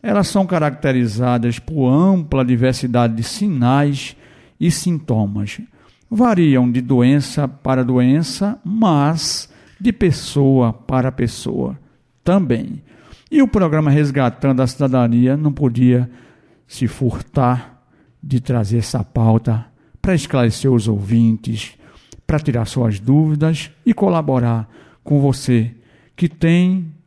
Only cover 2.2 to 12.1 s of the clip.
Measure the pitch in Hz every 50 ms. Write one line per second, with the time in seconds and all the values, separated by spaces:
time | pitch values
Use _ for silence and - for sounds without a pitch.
2.2 | 165 147 - 135 131 123 127 117 123 127 127 127 - 127 120 123 120 117 113 113
3.2 | 113 - - - 208 208 170 135 120 120 131 139 147 147 143 139 - - - -
4.2 | - - - - - _ _ _ - 175 165 - - 180 175 151 - - 120 110
5.2 | 107 101 101 104 104 101 - - - - _ _ _ _ _ _ _ _ - 208
6.2 | 247 240 220 180 170 156 139 127 123 123 120 127 127 120 135 123 120 123 139 147
7.2 | 135 - - - 147 131 131 - _ - 131 131 127 120 127 123 123 127 135 156
8.2 | 165 - - - 196 202 208 - _ 165 196 220 226 202 165 143 139 147 160 160
9.2 | - - - - - - _ - - _ _ _ 185 240 214 - 202 185 147 -
10.2 | - - - 143 139 135 135 131 123 117 107 - - _ - 131 123 131 127 -
11.2 | 120 117 - - - - - - 131 127 - - - _ _ _ _ _